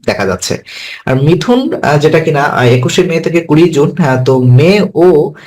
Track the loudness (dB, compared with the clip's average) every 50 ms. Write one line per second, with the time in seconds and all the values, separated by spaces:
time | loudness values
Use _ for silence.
0 | -6 -6 -4 -4 -4 -4 -4 -6 -6 -8 -8 -8 -10 -14 -20 -18 -18 -18 -18 -10
1 | -6 -4 -2 0 0 0 0 0 0 0 0 0 0 -2 -6 -6 -2 -2 0 2
2 | 2 2 0 0 0 0 -2 0 -2 -2 -2 0 2 2 2 2 0 -2 0 -2
3 | -2 0 -2 -4 -2 -2 -2 -2 -2 0 2 2 2 2 2 0 0 0 0 -2
4 | 0 0 0 0 0 0 0 2 2 4 4 4 4 4 2 2 0 -2 0 2
5 | 2 4 4 2 0 -2 -6 -12 -20